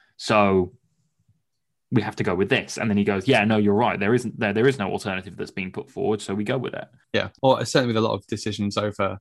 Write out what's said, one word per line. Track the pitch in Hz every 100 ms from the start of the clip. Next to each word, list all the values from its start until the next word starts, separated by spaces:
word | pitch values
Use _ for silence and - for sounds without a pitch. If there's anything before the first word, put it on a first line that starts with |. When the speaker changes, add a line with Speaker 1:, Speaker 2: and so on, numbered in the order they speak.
| _ -
Speaker 1:
So | - 110 101 95 87 - _ _ _ _ _ _ _ _ _ _ -
we | 123
have | 98 -
to |
go | 101
with | 90 98
this. | 123 - -
And | 110
then | 101
he |
goes, | 101 98 110
"Yeah, | 120
no, | 107 110
you're | 101
right. | 101 117 95
There | 101
isn't, | 120 120 -
there, | 110
there | 101 131
is | 131
no | 95
alternative | 98 104 92 90 90
that's | 98
been | - 92
put | - -
forward. | - 98 110
So | -
we | 98
go | 107 131
with | -
it." | - - _ _
Speaker 2:
Yeah. | - 98 -
Well, | 135 131
certainly | 120 147 123
with | 110
a | 110
lot |
of | 107 -
decisions | 107 110 104 101 101
over, | 104 101 95 98